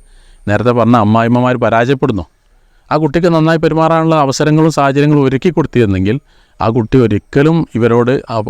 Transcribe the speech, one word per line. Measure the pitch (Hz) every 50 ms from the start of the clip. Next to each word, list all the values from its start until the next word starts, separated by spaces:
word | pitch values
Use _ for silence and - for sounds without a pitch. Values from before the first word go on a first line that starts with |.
| - _ - - _ _ - - - -
നേരത്തെ | 104 104 104 123
പറഞ്ഞ | 120 120 113 113 123
അമ്മായിമ്മമാർ | 120 107 104 107 113 117 117 120 123 123 123 123
പരാജയപ്പെടുന്നു. | 120 120 110 110 113 120 123 139 131 - 135 113 95 82 - _ _ _ _ _ _ _ _ _ _ _ _ 135
ആ |
കുട്ടിക്ക് | 151 156 151 135 170 170 175 170
നന്നായി | 160 156 160 165 165
പെരുമാറാനുള്ള | 160 160 156 160 160 160 165 165 160 160 160
അവസരങ്ങളും | 156 143 135 - - 151 151 151 156 156 165
സാഹചര്യങ്ങളും | 147 - 143 139 135 143 143 147 151 147 139
ഒരുക്കി | 131 131 127 - 190
കൊടുത്തിരുന്നെങ്കിൽ | 151 175 147 - - 123 117 107 98 92 95 98 113 143 - _ _ _ _ _ _ _
ആ | - 117
കുട്ടി | 113 127 113 113 - 131
ഒരിക്കലും | 123 107 104 98 - _ - 139 143 156 165 165 - - -
ഇവരോട് | 117 113 117 117 120 120 120 131 - - -
ആ | 113 113 107